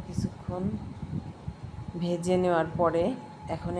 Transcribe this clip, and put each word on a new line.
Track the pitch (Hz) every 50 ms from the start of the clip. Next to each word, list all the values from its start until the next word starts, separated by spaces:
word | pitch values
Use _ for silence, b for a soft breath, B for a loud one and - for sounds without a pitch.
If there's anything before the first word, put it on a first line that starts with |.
| 185
কিছুক্ষণ | - - - - 185 - - - - 180 180 190 208 214 - - - - - - - - - - - - - - - - - - - - - - - - 175
ভেজে | 170 175 175 170 170 180 185 180
নেওয়ার | 180 180 175 165 160 165 160 -
পরে | 175 165 160 165 170 202 262 - - - - - - - 165
এখন | 160 - 170 175